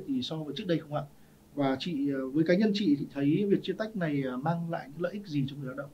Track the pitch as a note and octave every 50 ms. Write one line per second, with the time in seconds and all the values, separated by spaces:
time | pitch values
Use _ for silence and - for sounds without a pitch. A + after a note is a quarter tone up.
0 | - - C3+ B2+ A#2+ - E3+ D#3+ D#3 C#3+ C#3 - G#3 F3+ E3 D3+ - C#3+ C#3+ C#3
1 | D3 - - - - - - - - - - C#3+ C#3 C3+ C3+ C3 - F3+ E3 C3+
2 | C#3 C#3+ C#3 C3+ C3 C3 C3+ D#3+ E3 E3+ F3+ G3 A3 G#3+ G3 G#3 G#3 D#3 C#3+ C#3
3 | - - - C#3 C#3 C#3+ D#3+ F#3+ G#3 G3+ F#3 D#3 - G3 F3 - A3 G#3+ - G3
4 | E3+ D3+ D3 C#3 C3+ B2+ B2 B2+ C#3+ E3 E3+ E3+ E3+ E3 E3 - - C3+ C#3+ D#3+
5 | F3 F3+ G3+ G#3 G3+ - D3 C#3+ C3 C#3+ C#3+ D3 C3+ B2+ C3+ C#3+ C#3+ -